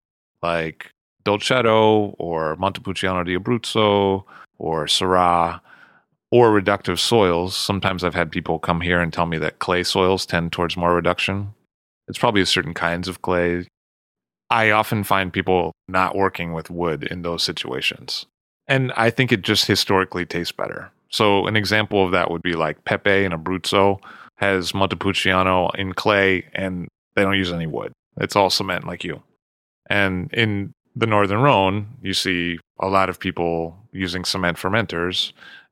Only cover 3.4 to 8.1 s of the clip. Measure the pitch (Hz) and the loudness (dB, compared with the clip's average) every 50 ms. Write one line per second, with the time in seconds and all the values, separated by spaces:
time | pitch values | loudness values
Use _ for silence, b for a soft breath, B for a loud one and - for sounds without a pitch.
3.4 | 98 117 123 113 - - - 113 107 104 101 101 101 98 95 95 98 B B B | 0 -2 -2 -2 -2 -2 0 2 4 4 6 4 4 2 2 -2 -4 B B B
4.4 | B B _ - 82 82 80 80 76 73 - - 92 92 92 90 90 87 87 85 | B B _ -8 -6 -4 -2 -2 -2 0 -2 0 2 2 4 4 4 4 4 2
5.4 | 85 85 85 87 b b b b b b b b b b b _ _ - - 120 | 2 0 -2 -8 b b b b b b b b b b b _ _ 2 6 6
6.4 | 120 113 107 104 95 104 101 98 - - 87 85 - - 120 113 101 90 85 85 | 8 8 6 4 4 2 0 0 0 -2 -2 0 0 2 4 4 4 4 4 2
7.4 | 90 95 95 - - - 101 95 - 98 92 87 90 87 | 0 -2 -4 -4 -2 -2 -2 0 0 -2 -2 0 -2 -2